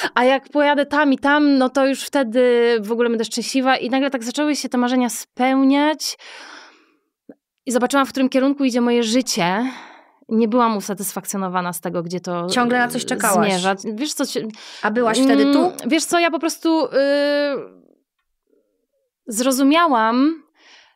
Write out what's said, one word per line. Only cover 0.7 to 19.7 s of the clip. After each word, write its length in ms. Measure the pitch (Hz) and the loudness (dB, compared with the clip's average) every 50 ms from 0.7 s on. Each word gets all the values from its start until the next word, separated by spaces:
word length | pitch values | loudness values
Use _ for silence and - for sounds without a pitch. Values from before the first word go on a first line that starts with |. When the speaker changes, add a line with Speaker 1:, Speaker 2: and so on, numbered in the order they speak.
| 294 277 285 | 2 2 0
Speaker 1:
tam 260 | 277 294 285 302 294 262 | 0 0 2 2 2 2
i 60 | 254 | 2
tam, 400 | - 277 285 294 294 294 277 269 | 2 2 2 4 4 4 4 4
no 100 | 254 262 | 2 2
to 180 | 262 277 269 | 2 2 0
już 160 | 269 269 254 - | 0 0 -2 -6
wtedy 720 | - - 285 277 220 214 254 247 247 240 240 233 233 240 226 | -4 -2 -2 -2 0 2 2 4 4 4 4 4 2 2 0
w 120 | 208 202 233 | -2 -2 -2
ogóle 160 | 226 240 233 | 0 0 0
będę 140 | 233 220 226 | 0 -2 -4
szczęśliwa. 520 | 220 - 240 220 - - 269 254 262 262 | -4 -6 -6 -6 -2 -2 0 2 2 2
I 140 | - - 254 | 0 0 -2
nagle 200 | 233 269 269 277 | -2 0 0 0
tak 140 | 277 262 226 | -2 -4 -6
zaczęły 320 | 240 247 - 302 302 294 | -6 -4 -2 -2 -2 -2
się 120 | 269 - 254 | -2 -4 -4
te 100 | - 247 | -2 -2
marzenia 300 | 247 247 254 254 247 240 | 0 0 0 0 0 -2
spełniać. 1080 | - - - - _ - 247 262 269 269 269 269 269 285 294 302 311 311 - - - - - - - - - - - - - - _ _ _ _ _ _ _ _ _ _ _ - - _ _ _ _ _ - | -4 -8 -14 -12 _ -2 0 0 2 4 4 4 4 4 2 2 0 -2 -6 -10 -10 -10 -14 -20 -20 -20 -20 -20 -20 -20 -20 -20 _ _ _ _ _ _ _ _ _ _ _ -20 -20 _ _ _ _ _ -8
I 60 | - 233 | -2 -2
zobaczyłam, 340 | 240 233 240 - 277 269 | 0 0 0 0 0 0
w 20 | - | 0
którym 180 | - 269 269 254 | -2 -2 -2 0
kierunku 360 | - 262 262 277 285 285 277 | 2 2 2 0 0 0 0
idzie 160 | 262 226 247 | 0 0 0
moje 220 | 240 240 240 240 240 | 0 2 2 2 0
życie. 680 | 220 220 262 247 - - 233 175 175 185 208 240 262 254 - - - - - _ _ _ _ _ - | 2 0 0 0 0 -2 -2 0 0 0 -2 -2 -4 -6 -10 -18 -20 -20 -20 _ _ _ _ _ -2
Nie 200 | 226 220 233 220 | 0 2 2 2
byłam 280 | 214 254 240 226 226 | 2 2 2 2 0
usatysfakcjonowana 960 | 208 190 - 202 175 202 - - 196 185 - - 196 190 185 180 185 180 175 175 | -2 -4 -6 -6 -6 -6 -8 -8 -10 -8 -6 -6 -4 -4 -4 -4 -4 -4 -4 -6
z 80 | - | -6
tego, 220 | - 185 175 175 170 | -8 -6 -6 -4 -6
gdzie 180 | 170 175 180 | -6 -6 -8
to 260 | 175 185 175 175 170 180 | -6 -6 -6 -6 -4 -2
Speaker 2:
Ciągle 280 | 185 247 247 240 240 247 | 0 0 0 0 0 0
na 100 | 240 240 | 0 -2
coś 160 | - 254 - | -2 -6 -6
czekałaś. 440 | - 226 214 220 220 196 180 165 196 | -6 -4 -2 0 0 2 2 2 2
Speaker 1:
zmierza. 260 | 190 180 180 190 196 190 - - 214 | 0 0 0 -2 -2 -2 -4 -8 -6
Wiesz 180 | 208 269 302 - | -6 -6 -6 -4
co, 100 | - 285 | -4 -6
się 140 | 262 - 247 - 220 214 - - - - - - | -4 -4 -6 -8 -8 -10 -14 -18 -20 -12 -6 -4
Speaker 2:
A 80 | 208 | -2
byłaś 280 | 214 233 240 226 220 233 | 0 0 0 0 2 2
wtedy 220 | 262 269 277 277 277 277 285 | 4 4 4 4 4 4 4
tu? 60 | 294 | 4
Speaker 1:
Mm, 140 | 330 370 - - - | 2 2 -2 -4 -4
wiesz 180 | 240 262 320 294 | 0 0 0 0
co, 140 | - - 349 | 0 0 2
ja 120 | 339 330 | 2 2
po 80 | 294 330 | 0 -2
prostu, 460 | 285 330 311 - - 330 320 320 294 | -4 -4 -6 -2 0 0 2 2 0
y, 40 | - - 254 277 277 285 285 285 294 285 285 285 285 277 220 135 92 92 92 - _ _ _ _ _ _ _ _ _ _ _ _ _ _ _ _ _ _ _ _ _ _ _ _ _ _ _ _ | 0 0 0 2 2 2 2 2 0 0 0 0 -2 -4 -6 -8 -12 -16 -20 -20 _ _ _ _ _ _ _ _ _ _ _ _ _ _ _ _ _ _ _ _ _ _ _ _ _ _ _ _
zrozumiałam, 1160 | - 233 196 247 262 269 247 277 269 | -8 -4 -2 0 0 2 2 4 4